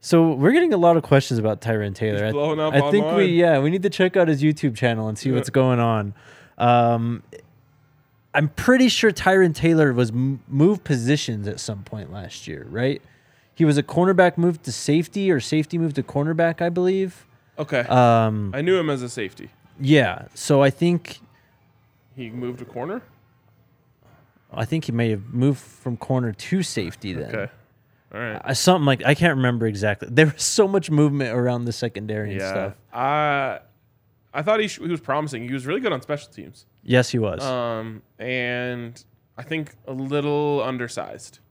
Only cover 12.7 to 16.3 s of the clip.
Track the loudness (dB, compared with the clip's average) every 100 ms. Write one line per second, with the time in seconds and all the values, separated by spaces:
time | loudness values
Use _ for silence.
12.7 | -4 -2 -2 _ _ _ _ _ _ 4
13.7 | 4 2 2 2 6 4 4 0 0 -8
14.7 | -8 0 0 0 -4 0 0 0 -2 -2
15.7 | -2 -4 -4 -6 -4 -2